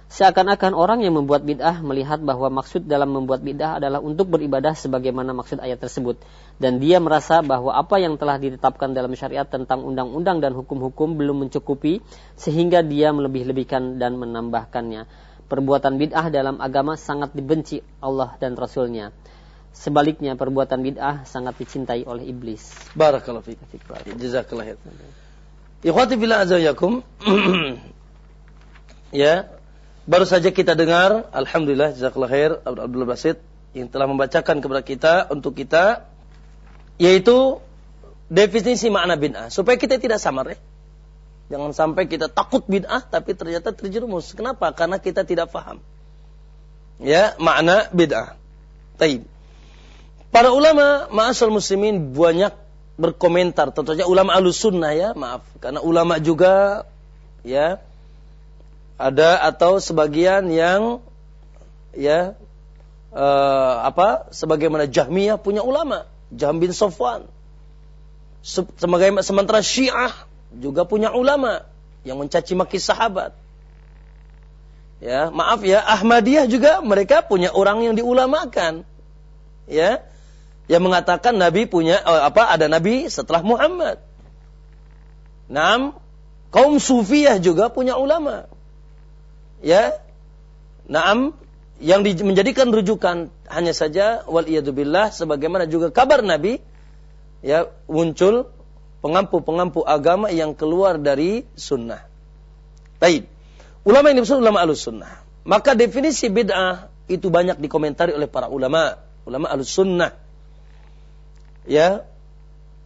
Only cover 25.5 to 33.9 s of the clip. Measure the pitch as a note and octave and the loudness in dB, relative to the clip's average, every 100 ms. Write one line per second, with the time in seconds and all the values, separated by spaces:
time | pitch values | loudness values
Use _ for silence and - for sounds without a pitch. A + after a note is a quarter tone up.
25.5 | - - - E3 F#3 B3 B3 A3+ A3 F#3 | -20 -20 -6 -2 2 2 0 0 0 2
26.5 | F3+ D#3+ C3+ F3 A#3+ - - G#3 G3 G3 | 2 2 0 -2 -2 -8 -8 0 0 2
27.5 | F#3 D3 B2 - - - - - - - | -2 -4 -10 -16 -20 -20 -20 -20 -20 -20
28.5 | - - - - - - C#3 D3 E3+ - | -20 -20 -20 -20 -20 -8 0 2 2 -2
29.5 | - - - - - - F3 F#3 F3+ F3 | -16 -20 -20 -20 -20 0 2 4 4 2
30.5 | F#3 F3 D#3+ E3 E3+ F#3 A3 A3 - C3 | 2 2 2 2 4 4 2 -2 -8 -4
31.5 | E3+ D3+ C3+ D3+ C3+ B2+ B2 B2+ C#3 D#3 | -2 0 0 0 -2 -6 -4 -2 0 0
32.5 | D#3+ - B2 A#2+ B2+ A#2+ B2 D#3 E3 - | -2 -6 -8 -8 -6 -6 -4 -4 -4 -10
33.5 | - - - B2 | -20 -20 -16 -12